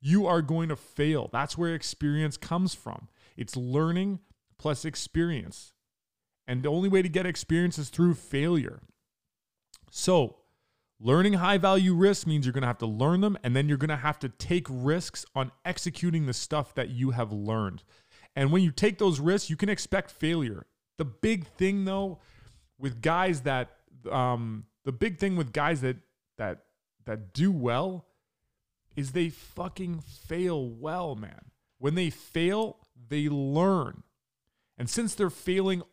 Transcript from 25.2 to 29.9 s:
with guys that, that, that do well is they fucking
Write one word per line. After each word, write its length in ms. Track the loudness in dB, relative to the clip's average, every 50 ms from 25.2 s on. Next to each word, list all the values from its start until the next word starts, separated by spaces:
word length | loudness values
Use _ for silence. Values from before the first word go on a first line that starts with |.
| -2 -2 0
with 160 | 0 -2 -2 -2
guys 280 | -2 0 0 0 0 -2
that, 140 | -2 -4 -4 -8 _ _ _ _ _ _ -8
that, 260 | -6 -6 -6 -8 _ _ _ _ _ _ _ _ _
that 280 | -10 -10 -10 -10 -8 -2
do 200 | 0 2 2 2
well 540 | 2 0 0 0 0 -2 -4 -6 -8 -12 _ _ _ _ _ _ _ _ _ _ _ _ _ _ _ _ _ -8
is 160 | -6 -6 -4 -2
they 160 | -2 -2 -2
fucking 720 | -4 -8 -16 -16 -12 -10 -10 -10 -8 -8 -6 -6